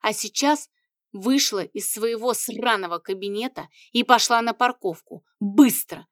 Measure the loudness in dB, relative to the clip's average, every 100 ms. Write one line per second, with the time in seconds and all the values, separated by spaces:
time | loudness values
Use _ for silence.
0 | -4 -4 -6 0 2 2 -2 _ _ _
1 | _ -6 0 2 0 -4 -6 -8 -6 -4
2 | -4 -2 -2 -2 -4 -4 0 0 -2 -8
3 | -6 -6 -6 -6 -6 -8 -16 _ _ 0
4 | 2 2 4 0 0 0 -2 -2 -8 -8
5 | -14 -20 _ -6 0 6 6 4 -6 -14
6 | -18